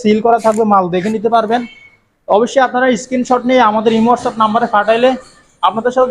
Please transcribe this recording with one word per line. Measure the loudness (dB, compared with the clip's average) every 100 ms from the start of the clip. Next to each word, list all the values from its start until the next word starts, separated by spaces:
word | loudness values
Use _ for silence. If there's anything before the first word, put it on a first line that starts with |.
সিল | 0 2 2
করা | 2
থাকবে, | 2 0 2
মাল | 2 0
দেখে | -2 -4 -4
নিতে | 0
পারবেন। | 0 0 -2 -4 -14 -20 _ _ _ -2 0
অবশ্যই | 0 0 0
আপনারা | 0 -2 -2
স্ক্রিনশট | -4 -6 -2 -2 0
নিয়ে | 2 2
আমাদের | 2 0 2
ইমো | 2
WhatsApp | 0 -2 -2
নাম্বারে | 0 0 0
পাঠাইলে | 0 0 2 0 -2 -8 _ _ _
আপনাদের | -2 -2 -2
সাথে | 0 2